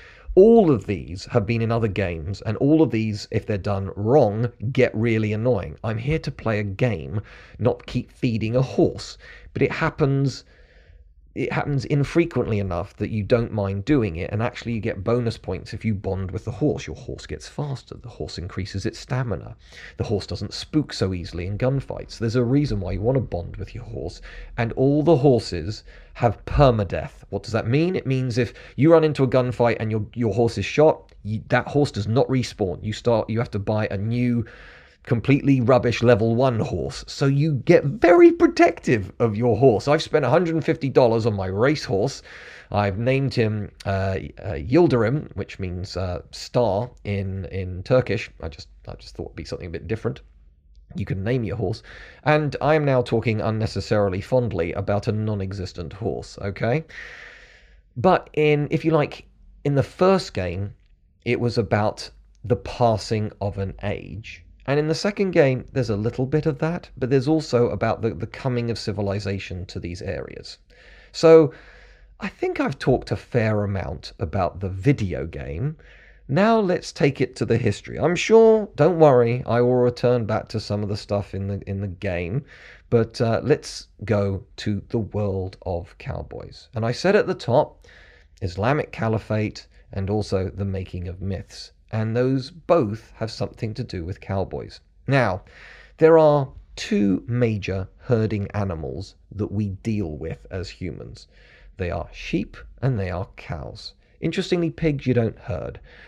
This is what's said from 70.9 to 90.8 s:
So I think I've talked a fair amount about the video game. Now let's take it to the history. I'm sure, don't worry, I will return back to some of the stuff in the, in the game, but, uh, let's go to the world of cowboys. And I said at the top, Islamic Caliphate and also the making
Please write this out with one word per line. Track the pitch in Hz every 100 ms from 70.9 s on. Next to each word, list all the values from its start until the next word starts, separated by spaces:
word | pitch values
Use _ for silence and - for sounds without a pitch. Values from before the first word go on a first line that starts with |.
| - -
So | - 165 160 147 - - - - - - -
I | 196
think | - 370 339
I've | 262 135
talked | 147 123 -
a | 107
fair | - 120 110 107
amount | 101 98 67 - - -
about | 85 95 87 90
the | 95
video | 95 131 139 98 65
game. | 82 71 65 78 135 160 - - - - -
Now | 147 214 226
let's | 190 180 -
take | - 147 135
it | 131 -
to |
the | 110 120
history. | 113 - - 60
I'm | 147
sure, | 170 - 220 226 220 202 -
don't | 156 165
worry, | 151 123 117 123 -
I | 117
will | 123
return | 127 123 120 123 123 107
back | 110 -
to | 110
some | - 104
of | 104
the | 104
stuff | - 101 -
in | 98 98
the, | 98 -
in | 98
the | 101
game, | 90 98 87 87 131 - - - - -
but, | 117 110 -
uh, | 117 110
let's | 110 151 - - - -
go | 104 104 101 98 - -
to | 107 101 -
the | 120
world | 104 104 101 95 92 -
of | 92 87 90 -
cowboys. | - 87 76 - - - - 113
And | 117
I |
said | 123 180 202
at | -
the |
top, | - - 127 - - - - - - _ -
Islamic | 90 90 113 147 -
Caliphate | - 113 110 - 107 107 - - - -
and | 98 98
also | 107 101 95 92
the | 92
making | 98 95